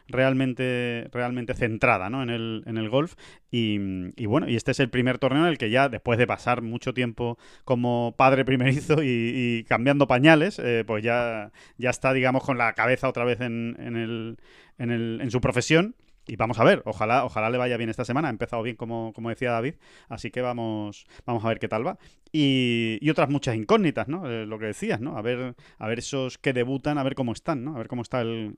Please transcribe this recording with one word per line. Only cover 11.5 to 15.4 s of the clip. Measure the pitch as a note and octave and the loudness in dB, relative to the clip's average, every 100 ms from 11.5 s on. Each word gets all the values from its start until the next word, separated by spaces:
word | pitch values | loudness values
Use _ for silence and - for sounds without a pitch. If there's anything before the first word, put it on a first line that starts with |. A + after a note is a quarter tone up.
| - - - | -16 -20 -4
ya | B2 | -2
está, | - C3+ | 0 0
digamos, | C3 B2+ C3 | 2 2 2
con | C#3 B2 | 0 0
la | A2+ | 0
cabeza | A2 A#2 B2+ C3 | 2 2 2 0
otra | A#2+ | 0
vez | A#2+ A#2 | -2 -2
en, | B2 A#2 A#2 - | -4 -4 -6 -8
en | A#2+ | -8
el, | A#2 A2+ A#2 A2+ G#2+ - - - - | -6 -4 -6 -8 -12 -20 -20 -20 -8
en | A#2+ | -2
el, | A#2 A#2 A2+ | -2 -2 -4
en | B2 | -2
su | A#2+ | 0